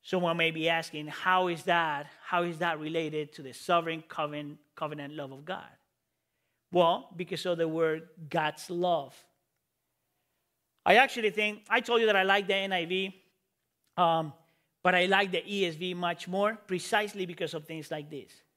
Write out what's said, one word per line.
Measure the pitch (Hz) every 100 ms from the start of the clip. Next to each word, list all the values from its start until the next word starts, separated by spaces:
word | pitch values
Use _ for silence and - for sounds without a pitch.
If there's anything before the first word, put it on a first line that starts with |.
Someone | - 185 175 170
may | 165
be | 160 160
asking, | 165 160 147 151
"How | - 185 185 185
is | 165
that? | 185 170 160 143 151 -
How | - 180
is | 175 160
that | 175 156
related | 156 165 156 151 147
to | -
the | 135
sovereign | 123 - 170 165 160
coven-, | - - 151 147 147 147 _ -
covenant | 156 147 139
love | 151 139
of | 135 156
God?" | 185 - _ _ _ _ _ _ _ _ _ _
Well, | 175 170 175 - 170
because | 175 170 185
of | 170
the | 165
word | 160 160 160 165 - 156
God's | 165 151 151 -
love. | 175 180 165 135 - _ _ _ _ _ _ _ _ _ _ _ _ _ _ _ _ -
I | 208
actually | 262 247 214
think, | 208 214 208 -
I | 226
told | 240 240
you | 220
that | 196
I |
like | 190 202 196
the | 196
N | 196
I | 185 165
V, | 185 190 185 _ _ _ _ _ _ _ -
um, | 170 165 156 - _ _ _ _
but | 180
I | 180 180
like | 196 196
the | 180 170
E | 202 180
S | 156
V | 180
much | 175 175 170 -
more | 185 202 220
precisely | - 180 - 214 214 202 175
because | 170 160
of | 160 151
things | 160 147
like | 151 147
this. | 147 - - _